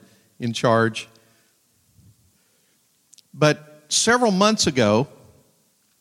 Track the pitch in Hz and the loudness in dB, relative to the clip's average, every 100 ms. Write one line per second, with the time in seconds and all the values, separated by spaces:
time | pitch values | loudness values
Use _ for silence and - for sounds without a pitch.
0 | - _ _ _ 123 110 127 113 113 110 | -16 _ _ _ -10 -4 0 2 0 -4
1 | - _ _ _ _ _ _ _ _ _ | -16 _ _ _ _ _ _ _ _ _
2 | - _ _ _ _ _ _ _ _ _ | -20 _ _ _ _ _ _ _ _ _
3 | _ - _ 135 151 147 - - _ - | _ -20 _ -2 0 0 -10 -20 _ -4
4 | 220 247 233 185 208 220 180 131 107 107 | 0 2 2 2 0 0 -2 0 2 2
5 | 147 - - _ _ _ _ _ _ _ | -2 -10 -20 _ _ _ _ _ _ _